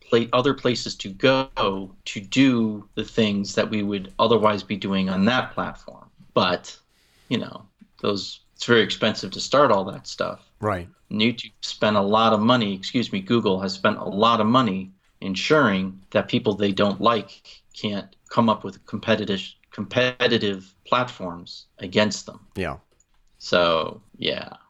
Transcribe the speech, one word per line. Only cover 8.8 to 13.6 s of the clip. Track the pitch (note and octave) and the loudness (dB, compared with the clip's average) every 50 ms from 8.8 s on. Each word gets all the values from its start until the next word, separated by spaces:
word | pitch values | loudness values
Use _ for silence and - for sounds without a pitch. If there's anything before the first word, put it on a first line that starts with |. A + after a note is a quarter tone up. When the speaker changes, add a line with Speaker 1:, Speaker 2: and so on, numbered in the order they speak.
| G2+ | 4
Speaker 1:
expensive | F#2 - - - A2 G2+ - - G2 - | 2 0 0 0 -2 -2 -2 -8 -10 -10
to | G#2+ | -8
start | - - - C3+ D3 B2+ G#2+ | -6 0 4 4 6 6 4
all | G2 F#2+ | 2 0
that | F#2+ F#2+ - - | -2 -8 -14 -14
stuff. | - - - F2+ F2+ - - _ _ _ - | -14 -8 -6 -6 -6 -6 -10 _ _ _ -6
Speaker 2:
Right. | G2+ G#2+ G2+ F2+ E2+ F2 _ _ _ - | -4 -4 -4 -4 -6 -12 _ _ _ -8
Speaker 1:
And | - G#2 | -2 0
YouTube | A2 A#2 A#2+ - - - _ _ - | 0 0 0 -2 -10 -18 _ _ -12
spent | - - - - G#2+ G#2+ | -12 -6 -2 0 2 2
a | G#2 G2 | 2 2
lot | G2+ G#2+ A2 A2+ A2+ A2 | 2 2 4 4 4 4
of | G#2 | 4
money, | G#2+ A#2 B2+ B2 A2+ G2+ G2 | 4 4 4 4 2 0 -4
excuse | F#2+ G2 - - B2+ A2 - - | -6 -8 -4 -2 -2 -2 -2 -4
me, | G2 | -6
Google | F#2+ - A#2+ A#2 G2+ G#2 F#2 F#2 | -2 0 0 2 2 2 0 0